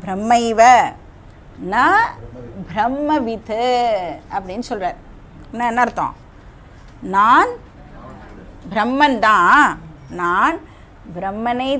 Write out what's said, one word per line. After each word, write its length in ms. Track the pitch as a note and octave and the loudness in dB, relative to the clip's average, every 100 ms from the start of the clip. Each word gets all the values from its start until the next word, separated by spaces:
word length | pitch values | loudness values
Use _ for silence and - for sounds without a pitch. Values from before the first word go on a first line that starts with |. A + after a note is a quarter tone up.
பிரம்மைவ 560 | F3+ F#3+ A3 A#3+ A#3 G#3+ A#3 B3 D#3 - - - - - - - F3+ | -10 -6 2 2 2 4 6 6 4 -4 -20 -20 -20 -20 -20 -14 -6
ந 120 | G#3+ C#4+ G4+ A#4 - - - - G3 F3+ | 0 2 2 0 -6 -18 -18 -18 -16 -10
பிரம்மவித்" 880 | A3 A3+ C#4 D4 D4+ A3+ A3 A3 A3 B3 B3 A#3+ G#3 F3 C#3+ - | -4 -2 -2 -2 -2 -2 -8 -8 -4 0 0 0 -2 -4 -12 -10
அப்படின்னு 320 | G3 F#3 G3 A#3+ | -10 -8 -10 -8
சொல்றார். 280 | A3+ F3+ - - - - - - | -6 -6 -8 -18 -20 -20 -20 -16
என்ன, 140 | A3+ A#3+ | -6 -4
என்ன 100 | A#3 A#3+ | 0 -2
அர்த்தம்? 280 | F#3 D3 - - - - - - - - - F#3+ G3 | -2 -8 -8 -20 -20 -20 -20 -20 -20 -20 -16 -4 2
நான் 360 | G#3+ C#4 A4 A#4+ - - - - - - - - - - - | 4 4 2 -2 -16 -20 -20 -20 -20 -20 -20 -20 -20 -20 -8
பிரம்மன் 480 | A3 A3 C4 D4 A#3+ - | -4 -2 2 2 2 4
தான், 340 | G3 F3 C4 C4 D3 - - - E3+ | 4 6 6 4 0 -14 -20 -16 -6
நான் 340 | F3 F3+ B3 E4+ - - - - - F3 | -2 2 0 -2 -10 -20 -20 -20 -16 -10
பிரம்மனை 560 | F#3+ G3+ A#3 B3 C4 C#4 | -8 -6 -4 -4 -4 -4